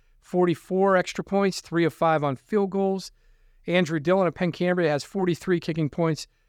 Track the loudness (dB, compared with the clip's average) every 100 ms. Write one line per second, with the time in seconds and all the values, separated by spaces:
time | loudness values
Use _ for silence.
0 | _ _ -6 0 2 0 -2 0 4 2
1 | 0 -6 -2 0 0 -2 -4 0 0 0
2 | 0 2 0 -4 -2 -2 0 0 -2 -2
3 | -8 _ _ _ _ _ -2 0 2 0
4 | 2 2 2 0 -4 0 0 2 2 0
5 | -4 -2 -2 -2 0 -2 -2 -4 -4 0
6 | -2 -2 -8 _